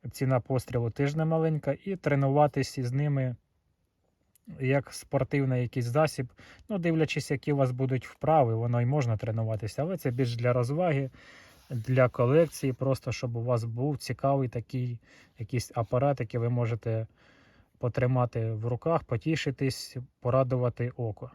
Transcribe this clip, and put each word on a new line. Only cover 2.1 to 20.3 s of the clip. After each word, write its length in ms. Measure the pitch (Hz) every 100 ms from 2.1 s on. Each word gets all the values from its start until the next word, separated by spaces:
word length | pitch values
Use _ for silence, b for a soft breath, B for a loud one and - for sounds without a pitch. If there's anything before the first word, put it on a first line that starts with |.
| 143 139 139 147 - 131 -
із 140 | 123
ними 440 | 131 147 139 127 120 _ _ _ _ _ _ _ _ _ _ - -
як 320 | 131 139 -
спортивний 720 | - - 139 131 143 135 127
якийсь 220 | 123 131
засіб, 480 | 120 127 156 - 131 _ B B -
ну, 100 | 202
дивлячись, 520 | 170 160 156 - -
які 220 | 143 -
у 40 | 143
вас 140 | 131
будуть 360 | 123 131 127 -
вправи, 480 | - 139 160 123
воно 260 | 113 117 120
й 60 | 120
можна 300 | 147 120 110
тренуватися, 680 | 117 110 110 110 113 -
але 140 | 156 185
це 140 | 139
більш 260 | 120 127 117
для 160 | 120
розваги, 580 | 123 120 147 180 139 135 B B B B B B
для 380 | 117 110 127 123
колекції, 640 | - 123 147 165 - 135
просто 400 | 123 135 131 -
щоб 240 | 117 127 117
у 60 |
вас 220 | 117 120
був 340 | 117 113 139 139
цікавий 500 | - 143 139 139 127
такий 500 | 123 104 131 123 117 B B B _
якийсь 340 | 117 123 -
апарат, 460 | - 113 127 139 139
який 200 | 113 123
ви 80 | 117
можете 580 | 123 117 117 - 113 110 b b b b b b _
потримати 680 | 123 - 123 127 123 120 113
в 140 | 110 117
руках, 380 | 120 160 165
потішитись, 920 | - 117 - 160 147 135 135 - - 131 127 _
порадувати 720 | 123